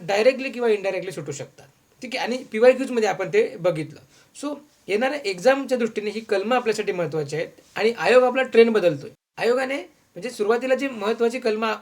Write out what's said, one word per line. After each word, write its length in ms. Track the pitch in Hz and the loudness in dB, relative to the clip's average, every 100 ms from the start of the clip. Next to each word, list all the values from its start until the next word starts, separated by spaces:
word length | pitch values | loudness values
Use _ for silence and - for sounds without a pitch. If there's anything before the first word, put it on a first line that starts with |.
डायरेक्टली 480 | 170 202 226 254 269 | -2 2 4 2 -4
किंवा 180 | 226 240 | -2 0
इनडायरेक्टली 440 | 208 190 190 180 | 0 0 -4 -6
सुटू 200 | 165 151 | -10 -10
शकतात. 340 | 139 127 - - _ _ _ | -10 -14 -18 -20 _ _ _
ठीक 140 | 247 247 | -10 -6
आहे, 80 | |
आणि 200 | 180 254 - | -4 -6 -6
पीवायक्यूजमध्ये 560 | 220 247 247 269 240 214 | 4 6 6 0 -2 -2
आपण 200 | 185 185 | -2 0
ते 280 | 202 247 196 | 0 0 0
बघितलं. 440 | 175 160 147 - - _ _ - | -2 -2 -6 -14 -20 _ _ -12
So 120 | 285 285 - _ - | -10 -10 -14 _ -6
येणाऱ्या 300 | 202 262 - | -2 -2 -2
एक्झामच्या 540 | 202 180 226 269 247 254 | -6 0 2 2 0 -2
दृष्टीने 320 | 226 - 208 | -2 -4 -6
ही 100 | 208 | -8
कलमं 360 | 226 196 208 254 | -4 -2 0 0
आपल्यासाठी 360 | 226 214 202 | 0 -2 -4
महत्त्वाची 440 | 185 165 156 143 151 | -4 -4 -4 -6 -6
आहेत. 120 | 180 - _ - | -8 -12 _ -2
आणि 160 | 214 233 | -2 0
आयोग 240 | 165 247 | 4 4
आपला 200 | 247 240 | 4 2
ट्रेंड 280 | 254 226 226 | 2 6 6
बदलतोय. 400 | 220 175 143 131 - _ - | 4 2 0 -6 -18 _ -4
आयोगाने, 380 | 208 254 262 277 | 0 0 -2 -6
म्हणजे 540 | 359 _ _ - 214 | -10 _ _ -14 -12
सुरुवातीला 440 | 240 202 233 254 | 2 4 4 2
जी 140 | 254 269 | 0 0
महत्त्वाची 500 | 233 202 233 233 254 | -2 -2 0 0 0
कलमं 360 | 254 214 226 214 | -2 0 -2 -4